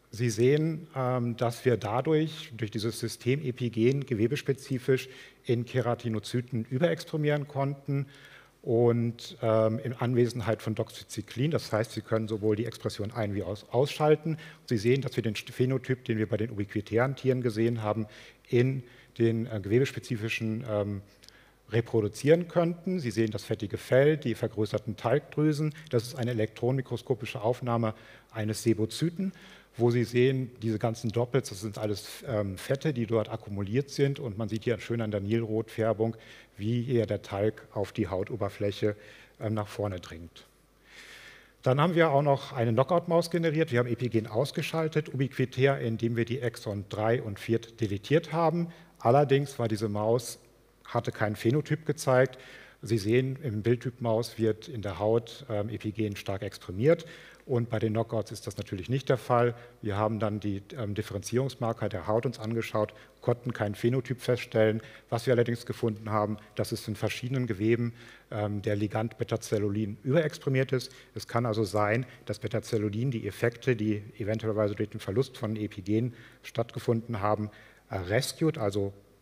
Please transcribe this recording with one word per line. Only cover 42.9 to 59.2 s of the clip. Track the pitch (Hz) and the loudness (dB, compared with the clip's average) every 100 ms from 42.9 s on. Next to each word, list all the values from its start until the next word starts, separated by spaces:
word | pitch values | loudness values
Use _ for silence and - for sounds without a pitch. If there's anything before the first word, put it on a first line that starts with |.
| 175 175 170 170 | 2 2 2 2
generiert. | 175 165 151 160 | 0 0 2 2
Wir | 120 | 2
haben | 123 | 0
Epigen | 117 123 110 107 | 0 0 0 0
ausgeschaltet, | 110 139 - 151 160 160 156 - | -2 -2 -2 -4 -2 0 -2 -2
ubiquitär, | 127 135 - 127 127 139 139 | -2 -2 0 -2 4 4 4
indem | 123 113 117 117 | 0 0 0 2
wir | 117 | 0
die | 120 | 0
Exon | 120 - - 101 101 | -4 -4 -6 -6 -6
drei | 98 110 120 | 0 2 2
und | 110 98 | 0 -6
vier | - 113 | 0 0
deletiert | - - 107 101 - 147 - | 0 -4 -2 -2 2 2 2
haben. | 160 165 170 170 - - - | 2 2 2 -2 -6 -20 0
Allerdings | 113 135 147 139 143 - | 6 6 6 4 2 -2
war | 113 | -2
diese | 107 110 | 0 -2
Maus, | 104 110 123 - - - _ _ _ - | 0 2 2 0 -14 -18 _ _ _ -4
hatte | 120 123 | -4 -2
keinen | - 107 107 | 0 0 2
Phänotyp | 113 147 - 151 - | 2 2 2 -2 -2
gezeigt. | 110 - 127 131 - - - - - | -2 4 6 6 0 -18 -20 -20 -10
Sie | 101 113 | -2 0
sehen, | 98 120 131 135 | 4 2 2 -2
im | 139 104 | -4 0
Bildtyp-Maus | 110 123 131 - 120 110 120 - | 2 0 -2 -4 0 0 0 0
wird | 110 107 - | 0 0 -6
in | 123 | -8
der | 98 87 | -6 0
Haut, | 104 117 120 - - | 2 2 0 -12 -6
ähm, | 104 104 | -4 -4
Epigen | 107 110 98 107 98 | -4 -4 -2 -2 -4
stark | - 98 | -6 -6
exprimiert. | 101 - - 92 135 170 - - - - - | -6 -10 -8 0 4 2 0 -18 -20 -14 -2
Und | 123 117 | 0 0
bei | 110 | 0
den | 110 | 2
Knockouts | 107 113 113 101 | 0 0 -2 -4
ist | 110 - | -8 -10
das | - | -8
natürlich | 101 98 90 | -8 -6 -2
nicht | 131 - | -2 2
der | |
Fall. | 131 | 0